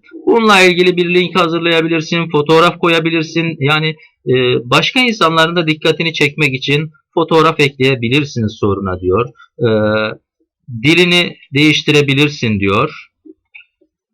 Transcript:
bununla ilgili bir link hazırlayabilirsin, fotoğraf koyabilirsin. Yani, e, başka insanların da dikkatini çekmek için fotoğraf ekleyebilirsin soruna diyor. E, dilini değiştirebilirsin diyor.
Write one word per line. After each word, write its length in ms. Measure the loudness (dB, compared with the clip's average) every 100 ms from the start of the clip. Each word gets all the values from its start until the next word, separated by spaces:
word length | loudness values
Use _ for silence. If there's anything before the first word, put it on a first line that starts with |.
| _ -6 -2
bununla 360 | 2 4 4
ilgili 360 | 4 4 2 2
bir 160 | 0
link 220 | 0 0 0
hazırlayabilirsin, 920 | 0 -2 0 0 0 -2 -2 -4 -2
fotoğraf 500 | -2 2 4 4 2
koyabilirsin. 800 | 0 0 0 -2 -4 -4 -4 -2
Yani, 360 | 0 0 -2 -6 _ _ -2
e, 40 | 0 0 -2
başka 360 | 0 0 0 0
insanların 560 | 0 0 0 2 0 0
da 120 | -2
dikkatini 460 | 0 -2 -2 -4
çekmek 400 | -2 -2 0 -2 -2
için 360 | -2 -2 -4 -12 _
fotoğraf 460 | -4 0 2 2 2
ekleyebilirsin 880 | -2 0 0 0 -2 -2 -2 -4 -4
soruna 520 | -2 -2 -2 -4 -4
diyor. 300 | -2 -2 -2 -10 -20 -4
E, 80 | 0 2 0 0 -4 -8 _ _ _ _ -14 -4
dilini 540 | 0 2 2 0 -2 -8 _
değiştirebilirsin 1040 | 0 2 2 0 0 2 0 -2 -2 -2 0
diyor. 500 | 0 0 -2 -6 -20 _ -20 -20 _ -20 _ _ _ _ _